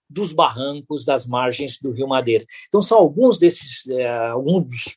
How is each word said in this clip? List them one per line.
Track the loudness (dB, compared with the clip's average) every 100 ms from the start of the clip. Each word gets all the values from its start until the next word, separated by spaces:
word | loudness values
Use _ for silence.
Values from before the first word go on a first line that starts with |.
| _
dos | -8 -6
barrancos | 2 0 0 -8 -8 -8 -6
das | -2 -2 0
margens | -2 -2 -4 -8 -8
do | -8
Rio | -4 0
Madeira. | 0 2 0 -2 -20 -2
Então, | 0
são | 4 6
alguns | 4 4 4 6
desses, | 4 2 -10 -14 -8
é, | -4 -2 -2 -2
alguns | -2 0 0
dos | 0 -6 -12